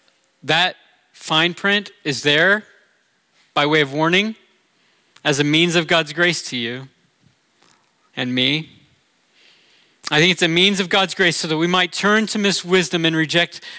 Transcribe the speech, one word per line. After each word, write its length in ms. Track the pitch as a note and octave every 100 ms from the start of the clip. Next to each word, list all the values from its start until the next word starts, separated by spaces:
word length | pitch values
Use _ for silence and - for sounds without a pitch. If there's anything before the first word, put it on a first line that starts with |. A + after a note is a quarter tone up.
| _ _ _ _
that 340 | D3 D#3 F3+ - _ _ _
fine 420 | - - D#3+ F3
print 380 | E3 G3 G3+ G3 -
is 220 | D#3 A#2+
there 400 | C#3+ D3 F3+ G#3 G#3 _ _ _ _ _ _ _ _
by 100 | D3
way 160 | D3 D#3
of 120 | C#3
warning. 420 | C#3+ E3 F#3 G#3+ A3 _ _ _ _ _ _ _ _
As 140 | D3+ C#3
a 60 |
means 320 | D3 D#3 F3 E3+
of 100 | D#3+
God's 260 | E3+ D3+
grace 300 | D3+ F3 D#3+ -
to 60 | B2
you 320 | A#2 B2 C3+ _ _ _ _ _ _ _ _ _ _ _ _ -
and 180 | B2+
me. 360 | B2+ B2+ D3+ D#3+ - _ _ _ _ _ _ _ _ _ _ _ _ -
I 80 | D3+
think 140 | F3
it's 100 | E3+
a 60 | E3+
means 320 | E3+ F#3+ G3
of 80 | F3+
God's 260 | G3+ F#3+
grace 220 | - F3+ -
so 120 | E3
that 80 | D#3+
we 100 | E3+
might 260 | F3+ F3
turn 340 | - G3+ G#3+ G#3+
to 120 | G#3+
Miss 260 | G3+ F3+
Wisdom 400 | F3 F#3 E3+ F3
and 120 | E3 D#3+
reject 440 | D3+ E3+ E3+ - -